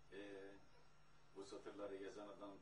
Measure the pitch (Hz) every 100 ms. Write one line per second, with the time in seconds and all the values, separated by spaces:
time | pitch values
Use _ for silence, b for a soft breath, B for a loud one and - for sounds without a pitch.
0 | - 98 101 98 98 98 - - - -
1 | - - - 95 98 98 - 98 101 98
2 | 98 101 101 95 101 95